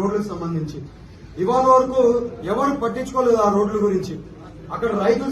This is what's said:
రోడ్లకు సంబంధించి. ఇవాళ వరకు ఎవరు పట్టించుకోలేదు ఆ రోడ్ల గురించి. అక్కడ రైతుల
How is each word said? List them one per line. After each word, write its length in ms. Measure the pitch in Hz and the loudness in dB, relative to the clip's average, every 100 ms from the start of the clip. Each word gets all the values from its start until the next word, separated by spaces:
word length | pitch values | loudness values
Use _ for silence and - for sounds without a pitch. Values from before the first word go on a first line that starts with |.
రోడ్లకు 280 | 202 208 - | 0 -2 -4
సంబంధించి. 460 | 170 170 165 147 139 - - - - - - | -6 -4 -4 -6 -10 -14 -18 -20 -20 -14 -4
ఇవాళ 220 | 185 247 262 | 0 2 6
వరకు 260 | 262 262 254 233 240 - - 170 | 6 4 4 4 2 -2 -8 -4
ఎవరు 200 | 226 269 190 | 0 0 0
పట్టించుకోలేదు 540 | 226 240 254 254 247 220 208 | -2 -4 -4 0 2 4 4
ఆ 20 | 202 | 2
రోడ్ల 220 | 208 214 202 | 2 0 0
గురించి. 280 | 185 - 156 - - - - - | 0 -4 -10 -12 -18 -18 -18 -12
అక్కడ 160 | 170 226 202 | -6 -2 0
రైతుల 260 | 214 254 269 | 2 2 0